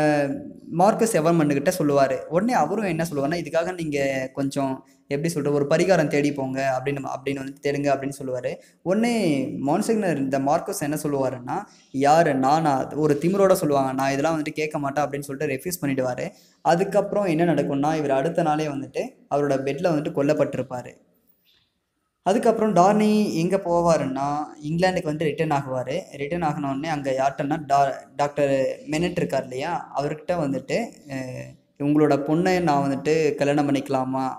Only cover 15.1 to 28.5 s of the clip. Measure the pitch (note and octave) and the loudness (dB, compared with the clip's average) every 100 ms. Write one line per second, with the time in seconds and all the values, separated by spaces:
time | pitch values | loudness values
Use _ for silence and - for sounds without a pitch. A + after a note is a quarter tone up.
15.1 | C#3+ C#3+ C3+ D3+ C3 F3+ E3+ C#3 C3 B2+ | -4 -8 -6 -4 -4 -6 -4 -2 0 -2
16.1 | B2 C3+ - _ _ D3+ F3 G3 G3+ G3 | -2 -6 -10 _ _ 2 2 2 0 0
17.1 | G#3 G3 D#3 F3 C#3+ C#3 C#3 D3 D#3+ D3 | 0 0 2 2 2 0 0 0 0 0
18.1 | E3 D#3+ E3+ E3 D3+ D#3 C3+ C3 D#3 D3+ | 0 0 0 0 0 -2 -6 -8 -8 -8
19.1 | - - C#3+ C#3+ C3+ C3+ C#3+ F3+ D3+ D3+ | -10 -4 0 0 0 -2 -2 0 0 -2
20.1 | D3 C#3+ D3 C3+ - B2+ B2 A#2+ - _ | -2 0 2 0 -2 -8 -8 -12 -18 _
21.1 | _ _ _ _ _ _ _ _ _ _ | _ _ _ _ _ _ _ _ _ _
22.1 | _ A#3 A3 A3+ A3 A3 F3 F#3 G#3+ G#3+ | _ 0 2 2 2 2 4 4 4 4
23.1 | G#3+ G3+ D#3+ F3 F#3+ E3+ F3 E3+ D#3 C3+ | 2 2 0 0 0 0 2 4 2 0
24.1 | C3 C#3+ D3 D3+ - D3 E3 F#3 F#3 D#3 | -4 -4 -4 -8 -10 -6 0 0 0 -4
25.1 | D3+ D#3+ C#3 D#3+ C#3 C3 B2+ B2 D#3+ - | -2 -2 -2 -2 -2 -2 -6 -4 -8 -8
26.1 | C3+ C#3+ F3 D#3+ D3 C#3 C3+ E3 D3 C#3 | -10 -6 -2 -2 -2 -4 -4 -4 -4 -2
27.1 | C3 C3+ C3+ C#3+ D#3 C#3 C#3 C#3 B2+ - | 0 0 -2 -4 -4 0 2 2 0 -10
28.1 | - C#3+ D3+ C#3 | -4 -2 0 2